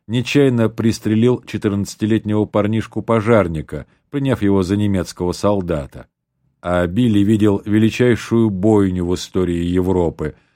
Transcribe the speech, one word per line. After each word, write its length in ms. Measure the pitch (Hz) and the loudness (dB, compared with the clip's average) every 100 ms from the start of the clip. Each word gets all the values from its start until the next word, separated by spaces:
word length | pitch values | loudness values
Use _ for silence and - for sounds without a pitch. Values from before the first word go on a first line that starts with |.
| - | -6
нечаянно 600 | 117 123 143 139 120 113 | -4 0 2 2 2 0
пристрелил 760 | 113 110 104 107 110 120 123 - | 0 -2 0 -2 2 2 0 -4
четырнадцатилетнего 1000 | 104 107 101 95 - 107 110 107 107 104 | -4 -2 -2 -6 -4 -2 -2 0 -2 0
парнишку-пожарника, 1400 | 107 104 110 - - - 113 104 113 90 80 - 76 - _ _ | 0 0 -2 -4 -8 -2 0 4 2 2 -4 -8 -12 -14 _ _
приняв 320 | 143 135 120 | -6 -2 0
его 220 | 101 98 | 2 2
за 120 | 90 101 | 0 0
немецкого 580 | 104 95 82 - 90 | 0 -2 -4 -6 -6
солдата. 760 | 85 98 104 90 80 67 - - _ _ _ _ _ | -2 -2 -2 -2 -6 -6 -14 -20 _ _ _ _ _
А 260 | 90 87 90 | -4 -2 0
Билли 320 | 92 123 101 | 0 2 2
видел 420 | 101 110 107 98 | 2 4 2 0
величайшую 840 | - 104 110 - 123 113 - 117 113 | 0 2 2 2 2 2 0 0 0
бойню 560 | 95 104 104 98 90 87 | 2 2 4 2 0 -4
в 80 | |
истории 500 | 90 - 95 90 87 | -4 -4 -4 -2 -2
Европы — 720 | 87 90 90 90 85 73 76 - _ | -2 0 0 0 0 -4 -10 -10 _